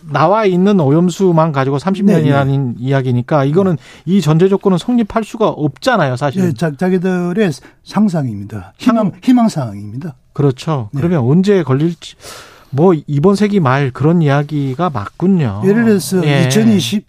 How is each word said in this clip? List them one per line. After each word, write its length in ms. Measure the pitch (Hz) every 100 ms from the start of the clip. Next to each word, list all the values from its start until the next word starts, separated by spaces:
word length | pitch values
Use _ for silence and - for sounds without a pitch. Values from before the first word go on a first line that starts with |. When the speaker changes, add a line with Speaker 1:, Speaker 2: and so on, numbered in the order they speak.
| 165
Speaker 1:
나와 340 | 143 156 214
있는 360 | 214 175 190 202
오염수만 720 | 135 156 180 165 190 165 160
가지고 260 | 139 135 143
삼십 260 | 170 196
년이라는 480 | 202 165 151 139 139
Speaker 2:
네, 60 | 139
네. 160 | 131 113
Speaker 1:
이야기니까 640 | 127 139 131 123 123 156
이거는 340 | 139 160 196 165 - - -
이 140 | 196
전제 280 | 151 160 190
조건은 280 | 196 202 180
성립할 460 | - 247 220 226
수가 280 | 214 - 202
없잖아요, 640 | - 147 - - 233 143 123
사실은. 320 | 147 175 185
Speaker 2:
네, 60 |
자, 180 | 131 165 139
자기들의 760 | 185 185 185 180 175 175 202 - - _
상상입니다. 880 | - 190 214 165 131 101 101 104 90 -
희망, 340 | - 233 202
Speaker 1:
상- 80 | -
Speaker 2:
희망 260 | - 247 226
사항입니다. 680 | 156 123 101 104 117 170 - _
Speaker 1:
그렇죠. 560 | - 143 127 - 147 107
Speaker 2:
네. 80 | 139
Speaker 1:
그러면 200 | 170 175
언제 420 | 120 160 190 196
걸릴지, 540 | 143 135 160 170 - - - - - - _
뭐 240 | 127 180 165 -
이번 300 | 143 170 196
세기 240 | 208 202
말 320 | 143 135 139
그런 300 | 123 143 175
이야기가 680 | 151 143 147 151 139 127 175
맞군요. 720 | 127 98 - 180 190 131 98
Speaker 2:
예를 200 | 135 214
들어서 420 | 226 202 - 185 156
Speaker 1:
예. 200 | 139 131
Speaker 2:
이천이십 600 | 165 226 208 - 208